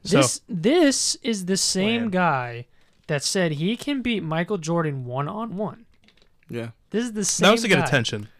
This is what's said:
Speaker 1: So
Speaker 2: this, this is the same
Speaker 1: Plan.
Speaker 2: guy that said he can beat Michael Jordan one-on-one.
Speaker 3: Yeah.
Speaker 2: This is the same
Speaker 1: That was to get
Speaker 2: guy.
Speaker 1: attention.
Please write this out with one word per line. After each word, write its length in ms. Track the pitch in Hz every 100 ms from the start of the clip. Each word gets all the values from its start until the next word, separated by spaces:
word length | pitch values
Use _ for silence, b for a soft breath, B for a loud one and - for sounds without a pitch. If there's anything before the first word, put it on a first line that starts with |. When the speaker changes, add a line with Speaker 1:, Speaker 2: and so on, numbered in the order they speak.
| -
Speaker 1:
So 140 | 180
Speaker 2:
this, 200 | 123 - -
this 680 | 185 180 349 294 254 - -
is 240 | 254 214 180
the 100 | 190
same 460 | - 190 202 233
Speaker 1:
Plan. 60 | 233
Speaker 2:
guy 540 | 180 175 135 120 120 - _ _ _ -
that 140 | 147
said 300 | - 196 175
he 240 | 143 175 233
can 260 | - 277
beat 220 | 240 214
Michael 340 | 156 160 170 208
Jordan 460 | 156 170 156 135
one-on-one. 840 | 123 127 147 208 226 185 202 - - _ _ _ _ _ _
Speaker 3:
Yeah. 200 | 117 117 - _
Speaker 2:
This 120 | 208
is 80 | 240
the 140 | 214 196
same 220 | - 180
Speaker 1:
That 40 |
was 100 | 233
to 40 | 226
get 120 | 160
Speaker 2:
guy. 60 | 143
Speaker 1:
attention. 440 | 135 113 107 101